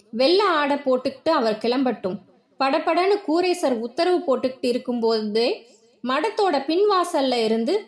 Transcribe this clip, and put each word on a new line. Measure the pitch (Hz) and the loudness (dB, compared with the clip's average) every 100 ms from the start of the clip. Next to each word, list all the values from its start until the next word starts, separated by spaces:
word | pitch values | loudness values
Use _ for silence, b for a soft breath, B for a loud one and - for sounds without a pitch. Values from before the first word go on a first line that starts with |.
| _ | _
வெள்ளை | 226 269 370 403 | 0 2 4 2
ஆடை | 311 285 285 | 2 0 -2
போட்டுக்கிட்டு | 269 254 262 - 320 | 0 -2 -2 -4 -2
அவர் | 320 226 214 | 0 0 0
கிளம்பட்டும்." | 233 254 254 214 185 202 - _ _ - | -2 0 0 -2 -6 -8 -14 _ _ -4
படபடன்னு | 269 311 330 330 359 403 - | -2 0 0 0 2 0 0
கூரேசர் | 330 359 349 294 | 0 0 0 0
உத்தரவு | 233 233 - 359 349 | -2 -4 -2 0 0
போட்டுக்கிட்டு | 277 240 254 - 254 | 0 0 -2 -2 -2
இருக்கும்போதே | 247 254 240 226 220 214 214 247 440 b b b b | -2 -4 -2 0 0 0 0 0 -2 b b b b
மடத்தோட | 240 269 440 427 381 | -4 -2 -2 0 0
பின்வாசல்ல | 285 277 339 415 370 359 302 269 240 | 0 0 2 2 2 0 0 0 0
இருந்து | 220 226 233 403 | 0 0 0 -2